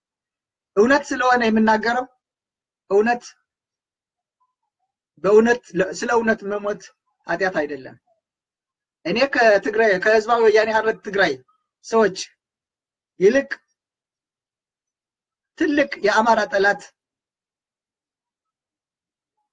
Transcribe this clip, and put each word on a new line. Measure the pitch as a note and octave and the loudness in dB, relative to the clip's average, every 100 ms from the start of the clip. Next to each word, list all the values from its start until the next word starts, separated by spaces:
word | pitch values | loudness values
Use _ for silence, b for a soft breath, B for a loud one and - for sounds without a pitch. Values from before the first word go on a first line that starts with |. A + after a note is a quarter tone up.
| _ _ _ _ _ _ _ - | _ _ _ _ _ _ _ 0
እውነት | A#3 C4+ - | 2 2 0
ስለሆነ | C4 B3+ B3 | -4 0 0
የምናገረው | A3+ A3 A3 G#3+ A3 A#3+ C4 _ _ _ _ _ _ _ _ | 0 0 2 0 -2 -4 -8 _ _ _ _ _ _ _ _
እውነት፣ | G3 A3 A#3+ - - _ _ _ _ _ _ _ _ _ _ _ _ _ _ _ _ _ _ | 0 0 -2 -8 -20 _ _ _ _ _ _ _ _ _ _ _ _ _ _ _ _ _ _
በእውነት | E3+ G#3+ A3+ A#3+ - | 4 4 4 0 -4
ለ-፣ | F3 F#3 | -4 -4
ስለ | D#3 B3 | -4 -4
እውነት | A#3+ A3+ A3 | -2 0 -2
መሞት | G3 G3+ G3+ G3+ - _ _ _ - | -4 -8 -6 -10 -14 _ _ _ -10
ኃጢአት | E3+ F#3+ F#3 | -4 -4 -4
አይደለም። | D3 C#3 B2+ A#2+ _ _ _ _ _ _ _ _ _ _ - | -6 -10 -16 -20 _ _ _ _ _ _ _ _ _ _ -6
እኔ | G3+ C#4 | -2 -2
ከትግራይ፣ | C#4 A3+ G3+ - G#3 A3+ F#3 | 2 2 2 0 0 0 0
ከህዝባዊ | G#3+ A3 G#3+ A#3 | 2 0 2 2
ወያኔ | A3+ G#3+ A3 | 4 2 2
ሓርነት | A3 A3 A3 | 0 -2 -6
ትግራይ | A3 F#3 F3+ C3 _ _ _ _ | -6 -2 -2 -2 _ _ _ _
ሰዎች | - A3+ G#3 F#3 - _ _ _ _ _ _ _ _ - | -4 0 0 -2 -14 _ _ _ _ _ _ _ _ 0
ይልቅ | F#3 C4 C#4 - _ _ _ _ _ _ _ _ _ _ _ _ _ _ _ _ _ _ _ - | 2 2 -2 -10 _ _ _ _ _ _ _ _ _ _ _ _ _ _ _ _ _ _ _ -6
ትልቅ | D#4+ D4 C#4 - | -2 0 -2 -2
የአማራ | G3 G#3 A3+ A3 G#3 | -2 0 2 0 0
ጠላት | G3+ G3+ G3+ - _ _ _ _ _ _ _ _ _ _ _ _ _ _ _ _ _ _ _ _ _ _ _ _ G#5+ G#5+ | 0 0 -2 -8 _ _ _ _ _ _ _ _ _ _ _ _ _ _ _ _ _ _ _ _ _ _ _ _ _ _